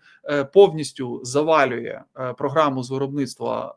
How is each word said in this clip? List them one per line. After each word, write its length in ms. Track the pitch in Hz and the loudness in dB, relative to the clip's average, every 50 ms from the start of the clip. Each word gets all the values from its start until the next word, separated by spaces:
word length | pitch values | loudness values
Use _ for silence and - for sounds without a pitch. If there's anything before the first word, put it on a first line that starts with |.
| _ _ _ _ - | _ _ _ _ -8
е, 200 | - 147 143 139 | -4 -2 -2 -2
повністю 760 | 139 - 196 202 180 156 160 147 - - - 131 123 120 120 - | 4 6 8 8 8 6 0 -8 -8 -8 -8 -8 -8 -8 -10 -8
завалює, 760 | 123 123 143 151 160 160 151 135 131 120 117 117 110 - - - _ _ | -4 -2 0 2 4 4 4 4 2 0 -4 -6 -8 -10 -12 -14 _ _
е, 160 | 139 131 127 123 | -10 -8 -8 -6
програму 500 | - 143 139 135 160 156 147 131 127 120 | -6 -6 -2 0 2 2 2 0 -2 -6
з 80 | 123 | -6
виробництва, 840 | 135 135 139 139 139 147 135 - - - 120 120 113 113 120 - - | -6 -6 -6 -4 -4 -4 -6 -6 -6 -8 -6 -6 -4 -6 -6 -10 -12